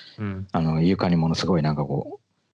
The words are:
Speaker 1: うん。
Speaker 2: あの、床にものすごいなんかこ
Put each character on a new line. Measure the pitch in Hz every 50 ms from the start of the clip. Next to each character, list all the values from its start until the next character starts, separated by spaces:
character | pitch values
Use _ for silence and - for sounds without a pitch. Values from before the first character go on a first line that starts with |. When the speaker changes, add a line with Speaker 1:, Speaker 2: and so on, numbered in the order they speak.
| - - - -
Speaker 1:
う | 107
ん。 | 101 95 95 95 - -
Speaker 2:
あ | 87
の、 | 80 80 80 80 82
床 | 92 95 92 - 92
に | 87
も | 82 82 82
の | 82
す | - -
ご | - 95 82
い | 73
な | 78 76
ん |
か | - -
こ | 69 - - - 294 381 - _ _ _ _ _ _